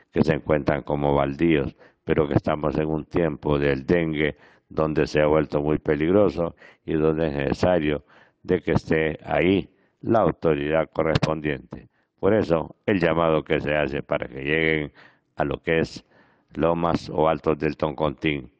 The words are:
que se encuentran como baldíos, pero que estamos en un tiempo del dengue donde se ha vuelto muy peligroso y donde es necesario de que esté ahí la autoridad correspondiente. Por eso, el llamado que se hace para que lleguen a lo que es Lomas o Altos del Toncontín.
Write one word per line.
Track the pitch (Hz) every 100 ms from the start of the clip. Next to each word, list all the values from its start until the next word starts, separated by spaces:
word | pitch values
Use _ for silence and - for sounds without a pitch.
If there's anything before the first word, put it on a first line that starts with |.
| _
que | -
se | 76
encuentran | 73 - 76 67 71
como | - 73 71
baldíos, | 71 69 69 85 73 65 - - _ -
pero | 78 71
que | -
estamos | - 76 76 67
en | 78
un | 78 69
tiempo | 90 82 73 80 71
del | 71 67 67
dengue | 87 80 73 76 - - _ _
donde | 78 78 76 71
se | 76
ha | 76
vuelto | 78 73 76
muy | 73 76
peligroso | - 73 80 101 95 82 82 - - _ -
y |
donde | 80 78 78 80
es |
necesario | 71 69 - 90 90 76 71 - - _ _
de | 87 90
que | -
esté | 71 - 80 80 80 82
ahí | 76 85 98 - _ _ _
la | - 113
autoridad | 87 - 82 73 73 80 76
correspondiente. | - 80 76 78 80 76 67 - - - _ _ _
Por | 95
eso, | 107 76 82 73 - -
el | 98
llamado | 82 80 82 78
que | 73 76
se | 71 76
hace | 69 69
para | - 73 -
que | 65
lleguen | 69 80 80 78 71 - - _ _ -
a |
lo | 73 67
que | - 82
es | 76 - - _ _ _ _ 76
Lomas | 80 85 85 73 -
o | 87 78
Altos | 80 80 76
del | 78 -
Toncontín. | 80 67 78 65 78 73 64